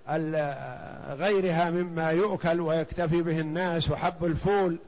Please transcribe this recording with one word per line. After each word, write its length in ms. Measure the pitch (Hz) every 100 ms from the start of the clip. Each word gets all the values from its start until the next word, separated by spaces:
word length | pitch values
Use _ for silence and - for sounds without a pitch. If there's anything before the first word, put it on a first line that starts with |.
| -
ال-، 1040 | 156 156 156 147 135 131 127 - - 139
غيرها 560 | 139 185 202 185 165 170
مما 400 | 170 180 165 160
يؤكل 500 | 165 214 190 175 170
ويكتفي 640 | 165 160 156 - 170 170
به 180 | 170 160
الناس، 500 | 156 160 185 170 151
وحب 340 | 147 165 170
الفول 540 | 170 156 180 202 185 170